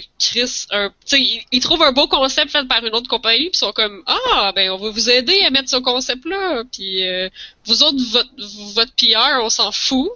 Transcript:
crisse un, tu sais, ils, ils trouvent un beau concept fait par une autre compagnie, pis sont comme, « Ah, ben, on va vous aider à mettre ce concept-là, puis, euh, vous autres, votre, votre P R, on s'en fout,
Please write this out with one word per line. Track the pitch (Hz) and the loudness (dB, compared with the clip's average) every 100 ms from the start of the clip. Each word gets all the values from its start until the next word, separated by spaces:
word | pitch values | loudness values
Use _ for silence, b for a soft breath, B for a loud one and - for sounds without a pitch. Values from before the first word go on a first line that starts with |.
| - - | -2 -4
crisse | - 233 247 - - | -2 0 -2 -4 -4
un, | 208 202 | -2 -2
tu | - - | -6 0
sais, | 277 | 2
ils, | 254 226 - | 2 -2 -2
ils | 247 | -2
trouvent | - 320 | 2 4
un | 302 | 4
beau | 254 311 | 4 2
concept | 330 262 302 302 | 2 2 2 0
fait | 294 254 | 0 0
par | 233 | 0
une | 226 | 0
autre | 226 247 | -2 -2
compagnie, | 226 220 233 339 | 0 2 2 2
pis | - | -2
sont | 208 | -2
comme, « | 220 214 196 - | 0 -2 -2 -4
Ah, | 370 508 339 202 | -2 2 2 2
ben, | 190 190 | 0 -2
on | 190 | -2
va | 214 | -4
vous | 220 220 | -2 2
aider | 247 247 392 349 | 2 4 2 4
à | |
mettre | 269 262 | 2 0
ce | 254 | -2
concept-là, | 254 247 254 254 330 392 370 262 247 | 0 -2 -2 -6 -4 -4 -2 -2 -4
puis, | - 190 190 185 | -10 -6 -4 -2
euh, | 185 185 B B - | -2 -6 B B -12
vous | - 233 | -4 0
autres, | 302 277 240 | 2 0 0
votre, | 233 247 - 208 208 202 | -2 -4 -10 -16 -14 -6
votre | 208 226 | -4 -2
P | - 233 220 | 0 2 2
R, | 262 269 | 2 2
on | 220 | 0
s'en | - 208 | 0 -2
fout, | - - 262 339 | -2 0 0 0